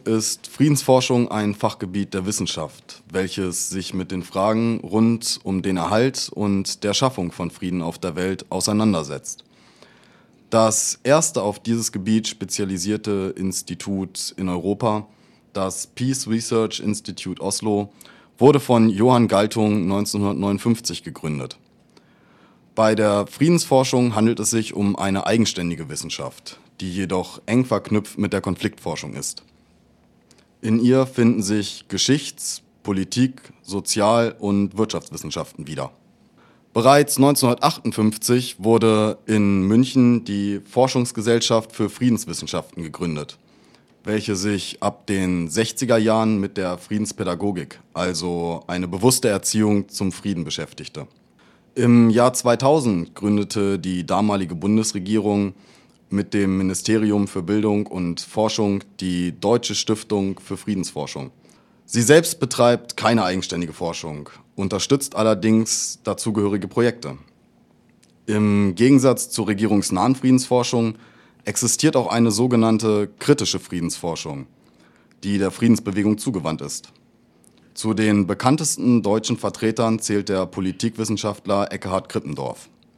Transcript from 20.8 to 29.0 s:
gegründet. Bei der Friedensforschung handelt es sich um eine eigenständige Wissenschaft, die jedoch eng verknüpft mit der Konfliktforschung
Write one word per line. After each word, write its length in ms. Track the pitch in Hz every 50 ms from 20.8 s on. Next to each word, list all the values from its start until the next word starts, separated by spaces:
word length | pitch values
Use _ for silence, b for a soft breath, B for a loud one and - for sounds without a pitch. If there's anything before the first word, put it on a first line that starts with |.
| - - 85 -
gegründet. 560 | - 82 - - - 78 76 69 64 65 - - _ _ _ _ _ b b b b b b b b b b b b b b b b _ _
Bei 200 | - 110 110 110
der 320 | 104 107 104 101 104 95
Friedensforschung 880 | - - - 143 165 175 165 - - 139 131 131 - - 127 123 120 107
handelt 260 | 107 110 113 - -
es 80 | 104 -
sich 240 | 113 113 107 -
um 240 | - 98 101 101 98
eine 300 | - 92 98 95 95 -
eigenständige 640 | - 110 117 110 - - 92 87 85 85 71 80 69
Wissenschaft, 680 | 78 - - - - - 76 64 - - - - - - _ _ _ -
die 140 | 98 92 87
jedoch 480 | 98 95 82 95 92 90 - - - -
eng 220 | - 113 127 127
verknüpft 500 | 127 113 98 - - 107 107 101 - -
mit 160 | - 104 92
der 80 | - 95
Konfliktforschung 720 | - 101 87 - - 101 - - - 87 76 -